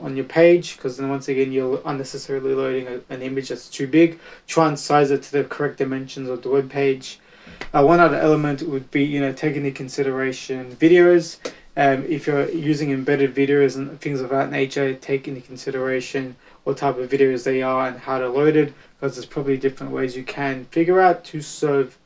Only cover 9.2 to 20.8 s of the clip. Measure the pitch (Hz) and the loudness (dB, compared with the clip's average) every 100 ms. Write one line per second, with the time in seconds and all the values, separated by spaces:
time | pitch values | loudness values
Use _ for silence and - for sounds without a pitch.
9.2 | 135 131 151 143 139 135 131 - 135 131 | -2 -2 -4 -2 -6 -6 -10 -4 -2 0
10.2 | 131 127 - 131 127 123 165 175 175 175 | -4 -4 -8 -8 -8 2 6 8 8 6
11.2 | 165 - - - - - 139 135 147 147 | 2 -12 -14 -14 -10 0 2 2 -2 -4
12.2 | - 143 - 165 147 147 147 135 135 139 | 0 0 0 -2 -2 0 0 -2 0 2
13.2 | 135 139 139 143 135 135 143 151 151 135 | 2 2 2 4 4 0 -10 -8 -6 -4
14.2 | 127 135 139 143 135 143 135 131 - 135 | -2 -2 -2 -2 -2 -2 -2 -4 -4 -4
15.2 | 143 127 - 127 139 131 131 131 127 139 | -4 -12 -14 -12 -8 -4 -2 -2 -4 -6
16.2 | 131 127 _ - 135 135 139 127 127 139 | -8 -12 _ -10 -6 -2 -2 -2 -2 2
17.2 | 135 123 135 131 131 131 127 123 135 131 | 4 2 -2 -2 0 0 -2 -6 -6 -4
18.2 | 127 135 151 151 139 - - - 135 127 | -2 2 4 4 0 -4 -20 -8 -8 -6
19.2 | 113 151 139 131 135 135 139 131 127 127 | -10 -6 -2 0 -2 -4 -8 -6 -6 -6
20.2 | 131 143 139 131 120 165 | -10 -6 -6 -6 -4 -2